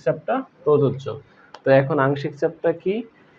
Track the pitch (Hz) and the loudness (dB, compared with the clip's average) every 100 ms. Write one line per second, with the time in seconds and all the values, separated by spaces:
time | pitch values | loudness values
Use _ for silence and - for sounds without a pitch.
0 | - 156 - 247 262 _ - 147 135 - | -4 -4 -2 -4 -6 _ 0 2 2 -2
1 | - 104 - _ - - - 135 139 156 | -10 -12 -16 _ -20 -6 2 4 4 0
2 | 135 139 151 - 160 - 170 165 185 214 | 0 0 -6 -4 -4 -2 -4 -2 -4 -4
3 | 233 _ _ | -6 _ _